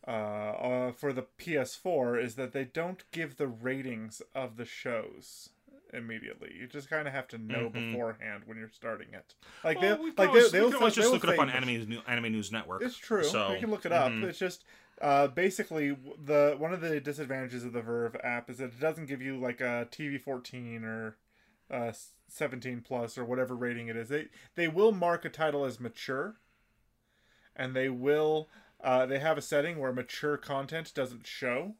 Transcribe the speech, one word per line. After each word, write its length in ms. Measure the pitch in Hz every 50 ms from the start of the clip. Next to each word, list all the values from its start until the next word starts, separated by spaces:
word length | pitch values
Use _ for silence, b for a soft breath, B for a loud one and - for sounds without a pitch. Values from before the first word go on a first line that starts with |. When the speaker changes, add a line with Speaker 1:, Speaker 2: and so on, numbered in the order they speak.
| - -
Speaker 1:
uh, 20 |
uh, 800 | 120 110 107 104 104 104 107 107 - - - 127 127 127 127 127 120
for 180 | - - 143 135
the 100 | 123 127
P 340 | - _ _ - - 160 147
S 180 | 127 107 -
four 420 | - - 185 175 147 127 120 120 120
is 180 | 120 120 113
that 180 | 131 135 123 -
they 100 | 139 135
don't 380 | 127 _ 165 160 175 185 185 - _
give 240 | - 165 165 147 131 -
the 100 | 147 135
ratings 720 | 117 110 117 127 135 135 135 131 120 110 110 110 - - - _ _
of 240 | 135 131 120 113 113
the 80 | 120
shows 840 | 117 - - - 131 120 113 107 - 107 - - - - - - - _ _ _ _ - 277 _ _ -
immediately. 600 | 131 117 113 113 110 - - - - - - - 85
You 100 | 120 123
just 220 | - 147 139 -
kinda 220 | 160 156 151 143
have 160 | 135 139 127 -
to 80 | - 117
know 320 | 113 110 131 127 120 117
Speaker 2:
Mm-hmm. 220 | 107 120 120 113
Speaker 1:
beforehand 520 | 117 123 120 113 110 110 117 110 104 101 104
when 120 | - 113 113
you're 120 | 110 110
starting 440 | _ - - 117 110 101 - - 101
it. 220 | 98 - _ - _ B B B B B
Like, 160 | 160 165 -
Speaker 2:
Well, 140 | 185 196 208
Speaker 1:
they'll, 80 | 302 320
Speaker 2:
we 80 | 320
can 60 | 311 -
Speaker 1:
like, 120 | 196 185
Speaker 2:
always, 220 | - 233 240 214
Speaker 1:
they'll, 140 | 165 185 214
Speaker 2:
we 0 |
can 60 | 247
Speaker 1:
they'll 80 | 254 269
Speaker 2:
always 140 | 247 226 214
Speaker 1:
say, 80 | -
Speaker 2:
just 40 | 208 233
Speaker 1:
they'll 60 | 254
Speaker 2:
look 100 | 170 -
it 60 | 175
up 60 | 185
Speaker 1:
say 60 | 160
Speaker 2:
on 60 | 151 135
Speaker 1:
much. 80 | 127
Speaker 2:
Anime 340 | 127 131 127 120 117 113 104
News, 120 | 117 117 - -
Anime 240 | 123 120 117 113
News 200 | 110 110 104 95
Network. 300 | 107 113 - 73 92 - 220
Speaker 1:
It's 140 | 247 247 -
true. 260 | - - 226 202 175
Speaker 2:
So, 280 | - 185 226 208 196 196
Speaker 1:
We 60 | 190
can 120 | 214 220
look 140 | 214 196 -
it 60 | 175
up. 200 | 170 170 139 127
Speaker 2:
mm-hmm. 140 | 226 220 214
Speaker 1:
It's 140 | 185 165 -
just, 240 | 190 180 180 - _ b b b b b b b
uh, 260 | - 143 143 139 143 139
basically, 600 | 127 143 180 196 190 - 202 - 160 160 147 143
w-, 280 | 143 135 127 139 151 151 151
the, 320 | 139 147 147 147 147 147 139
one 160 | 151 165 180
of 80 | 180
the 180 | 160 170 156 147
disadvantages 640 | 135 143 143 143 151 123 135 131 131 127 123 123 117
of 80 | 123 113
the 80 | 120
Verve 340 | 113 113 117 120 117 117 113 117 -
app 260 | 123 120 120 120 -
is 80 | 127 123
that 80 | 131
it 140 | 123 113 120
doesn't 260 | 139 160 156 160 160
give 160 | 131 139 131
you, 160 | 131 135 135 131
like, 240 | 127 123 123 -
a 260 | 131 123 120 120 117 120
T 160 | - - 156 147
V 80 | 139 135
fourteen 680 | 135 - 135 127 123 - - 127 123 117 117 117 113
or, 340 | 113 113 113 113 110 110 _ _ _ _ _ _ _ _ _ _ _
uh, 200 | 139 123 120 117 113 - - - - _ _ _
seventeen 540 | - - 156 143 123 127 123 127 123 120
plus 360 | 117 - 131 123 120 113 - 127
or 60 | 123
whatever 320 | 117 127 127 127 127 127
rating 320 | 120 123 123 120 117 117 117
it 80 | 113
is. 140 | 117 113 110
They, 180 | 139 151 156 - b b b b b
they 120 | - 175 165
will 240 | 156 175 208 226
mark 320 | 214 185 175 175 170 170 -
a 60 | 160
title 340 | - - 160 156 147 143 139
as 160 | 131 117 113
mature, 560 | 123 117 - - - - 131 135 156 202 220 _ _ _ _ _ _ _ _ _ _ _ _ _ _ _ _ _ _ _ _ _ _ _ _
and 180 | - 131 127 131
they 120 | 131 131 135
will, 600 | 127 123 123 139 147 151 156 151 156 156 156 b b b b b b b -
uh, 220 | 131 127 127 131
they 140 | 127 135 139
have 180 | 139 160 160 147
a 40 |
setting 380 | 139 - - 147 143 165 170 156
where 140 | 139 131 127
mature 420 | 127 120 - - - - 147 147
content 560 | 143 - - 143 135 139 135 156 165 160 - -
doesn't 320 | - 135 120 123 117 113
show. 500 | - - - - 123 120 127 160 196 214 _